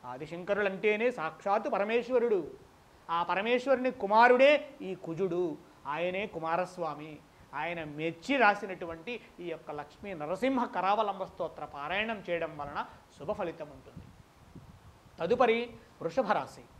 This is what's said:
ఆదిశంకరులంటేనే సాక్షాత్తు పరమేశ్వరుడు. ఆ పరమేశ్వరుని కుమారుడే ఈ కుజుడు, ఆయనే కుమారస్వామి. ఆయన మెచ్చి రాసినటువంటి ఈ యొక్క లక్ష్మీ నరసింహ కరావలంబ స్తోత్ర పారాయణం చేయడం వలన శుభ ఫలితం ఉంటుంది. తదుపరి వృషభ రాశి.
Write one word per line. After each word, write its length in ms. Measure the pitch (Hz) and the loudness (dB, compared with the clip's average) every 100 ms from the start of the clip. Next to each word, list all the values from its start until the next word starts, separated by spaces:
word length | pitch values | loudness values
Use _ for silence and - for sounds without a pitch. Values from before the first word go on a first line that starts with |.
| 123 | -12
ఆదిశంకరులంటేనే 960 | 131 151 170 180 202 202 190 214 208 240 208 | -12 -10 -10 -2 0 0 0 0 2 0 0
సాక్షాత్తు 500 | 156 - 202 208 214 202 | -6 -4 0 0 0 -2
పరమేశ్వరుడు. 640 | 202 233 233 254 233 202 143 - - - - - - | 2 0 2 2 4 2 0 -12 -20 -20 -20 -20 -4
ఆ 100 | 170 175 | -2 2
పరమేశ్వరుని 640 | 180 220 247 247 254 254 - | 0 2 2 4 2 2 -2
కుమారుడే 480 | 196 214 240 247 269 294 - - 190 | 4 8 10 10 8 6 2 -12 -10
ఈ 20 | 185 165 | -8 -8
కుజుడు, 380 | 160 190 175 175 151 - - 135 | -2 0 0 -2 -4 -14 -12 -6
ఆయనే 300 | 151 180 185 214 170 | -2 -2 -2 -6 -6
కుమారస్వామి. 760 | 160 170 180 175 160 147 156 151 - - - 139 | 0 0 0 -4 -6 -6 -12 -16 -20 -20 -12 -6
ఆయన 180 | 160 170 156 147 | -6 -6 -8 -4
మెచ్చి 340 | 165 160 - 277 | -4 -4 -2 6
రాసినటువంటి 680 | 214 202 208 180 175 165 196 240 - - | 6 4 -6 -8 -10 -10 -10 -12 -14 -12
ఈ 20 | 175 | -10
యొక్క 160 | 156 - 147 | -10 -10 -10
లక్ష్మీ 280 | 143 - 202 175 | -10 -14 -12 -8
నరసింహ 400 | 147 185 262 262 233 185 | -6 0 0 0 -2 -2
కరావలంబ 440 | 185 214 208 190 180 | 0 2 0 -4 -8
స్తోత్ర 340 | - 165 - 147 147 | -6 -8 -8 -12 -10
పారాయణం 440 | 147 190 220 220 175 | -4 -2 -2 -6 -4
చేయడం 240 | 170 160 151 | -4 -4 -6
వలన 180 | 143 165 247 - - - | -8 -8 -10 -14 -20 -12
శుభ 100 | 147 208 | -6 -4
ఫలితం 300 | 180 156 151 135 | -4 -6 -14 -14
ఉంటుంది. 300 | 135 - - - - - - - - - - - - - | -20 -20 -20 -20 -20 -20 -20 -20 -20 -20 -20 -20 -20 -8
తదుపరి 400 | 170 247 247 226 240 - - - | -2 4 4 4 -2 -12 -20 -10
వృషభ 260 | 160 208 202 180 | -4 -2 0 0
రాశి. 260 | 127 - 120 | -2 -14 -20